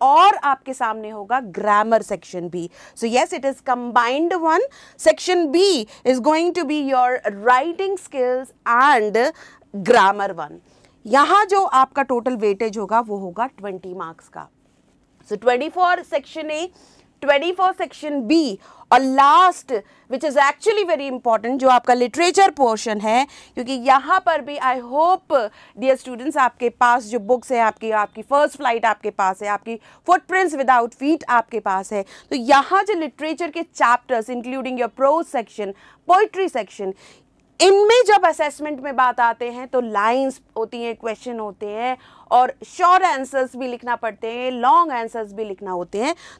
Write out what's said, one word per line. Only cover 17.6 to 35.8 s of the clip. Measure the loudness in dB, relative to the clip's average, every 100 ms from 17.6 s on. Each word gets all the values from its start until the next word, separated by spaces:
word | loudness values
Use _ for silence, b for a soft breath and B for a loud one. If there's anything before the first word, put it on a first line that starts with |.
| -2
section | -2 -8 -8 -6 -6
B, | 0 0 0 -6 B B B
और | 2
लास्ट | 4 4 6 6 4 2 -6 -8 b b b
which | -4 -2
is | 2
actually | 2 0 -2 0 0
very | -2 -2
important, | -4 0 0 0 0
जो | 4
आपका | 4 4
लिटरेचर | 0 0 0 2 4 4
पोर्शन | 4 0 0 -4 -4
है, | 0 0 0 B B
क्योंकि | -12 -8
यहाँ | -4 2 2 4 0 2
पर | -2
भी | -4 -4
I | -4 -4
hope, | -4 0 2 0 0 -2 -2 b b -4
dear | 0 0
students, | -2 -10 -6 0
आपके | 0 0 -6
पास | 2 2 2
जो | 0 -6
बुक्स | 0 -2 0
हैं, | 0
आपकी, | 0 -2 -4
आपकी | -2 -2 -8
फर्स्ट | -2 0 0 0
फ्लाइट | -4 0
आपके | -2 -2 -6
पास | -2 -2 -2
है, | -6
आपकी | -6 -6 -12 b b 0
Footprints | 0 2 0 0 -2
Without | 2 2 0 -4
Feet | -2 -2 0
आपके | -2 0 -6
पास | -4 -4 -4
है, | -8
तो | -8 -14 _ -6
यहाँ | 2 2 4 0
जो | 0
लिटरेचर | -4 -6 -8 -8 -6 -8
के | -8
chapters, | -12 -2 0 0 -2 -6
including | -4 -8 -8 -8 -6 -4
your | -6 0
prose | 0 2 -2
section, | -6 -8 -10 -10 -12